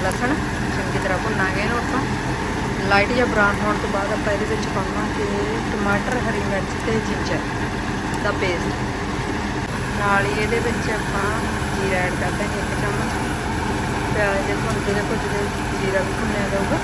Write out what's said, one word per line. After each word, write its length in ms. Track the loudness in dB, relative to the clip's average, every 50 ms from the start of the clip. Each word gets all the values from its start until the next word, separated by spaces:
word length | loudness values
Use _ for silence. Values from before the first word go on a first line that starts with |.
| 0
ਲਸਣ। 240 | 0 0 2 2 2 2 0 0 -2 -2 -2 -2 -2 -2
ਚੰਗੀ 220 | -2 -2 0 -2 0 0
ਤਰ੍ਹਾਂ 140 | 0 0
ਭੁੰਨਾਂਗੇ 440 | 0 0 0 0 2 2 2 2 0
ਇਹਨੂੰ 160 | 0 2 2
ਆਪਾਂ। 240 | 0 0 0 0 0 0 0 -2 -2 0 -2 -2 -2 -2 -2 -2 -2 0 0 0 0 2
ਲਾਈਟ 200 | 4 4 4 4
ਜਿਹਾ 180 | 4 2 2 2
ਬਰਾਊਨ 300 | 2 4 4 4 4 4 2
ਹੋਣ 180 | 0 0 0
ਤੋਂ 120 | 0 0 0
ਬਾਅਦ 220 | 0 0 0 0
ਆਪਾਂ 220 | 0 0 0 0 0
ਇਹਦੇ 120 | 0 0
ਵਿੱਚ 160 | 0 0 0 0 -2 0
ਪਾਵਾਂਗੇ 500 | 0 0 0 -2 -2 -2 -2 0 0 0 0 0 0 0 0 0 -2 -2 -2
ਟਮਾਟਰ, 460 | 0 0 2 2 2 2 0 0 0
ਹਰੀ 220 | 0 0 0 0 0
ਮਿਰਚ 460 | 0 0 0 0 -2 -2 -4 -2 0
ਤੇ 60 | 0
ਜਿੰਜਰ 480 | 0 0 0 0 -2 -2 0 0 0 -2 -2 -2 -4 -2 -2 -2 -2 -2 -2 -2 -2 -2 -2 -2 -2 0 0
ਦਾ 80 | 0
ਪੇਸਟ। 420 | 0 0 0 0 0 0 0 -2 -2 -2 -2 -2 -2 -4 -4 -4 -2 -2 -2 -2 -2 -2 -2 -2 -2 -2 -4 -4 -4 -4 -2 -2 -2 0
ਨਾਲ 260 | 2 4 4 4 4
ਹੀ 180 | 2 2 0 0
ਇਹਦੇ 160 | 2 2 2
ਵਿੱਚ 320 | 2 2 0 0 0 0
ਆਪਾਂ 480 | 0 0 0 0 0 0 0 0 0 0 0 0 -2 -2 -2 -2 0 0
ਜੀਰਾ 160 | 2 2 2
ਐਡ 140 | 2 2 0
ਕਰ 200 | 0 0 0 0
ਦਾਂਗੇ 280 | 0 0 -2 -2 -2 -2
ਇੱਕ 220 | -2 -2 0 0
ਚਮਚ। 480 | 0 0 0 0 0 0 0 0 0 0 -2 -2 -2 -2 0 0 0 0 0 0 0 0 0 0 0 0 2
ਪਿਆਜ਼ 320 | 2 2 2 2 2 2
ਦੇ 60 | 0 0
ਭੁੰਨਦੇ 400 | 0 0 0 0 0 0 2 2
ਦੇ 80 | 2
ਭੁੰਨਦੇ 840 | 2 0 -2 -2 -2 -2 0 0 -2 -2 -2 -2 -2 -2 -2 0 0
ਜੀਰਾ 140 | 0 0 0
ਵੀ 140 | 0 0 -2
ਭੁੰਨਿਆ 360 | -2 -2 0 0 0 0 0
ਜਾਊਗਾ। 280 | 0 0 0 0 0 -2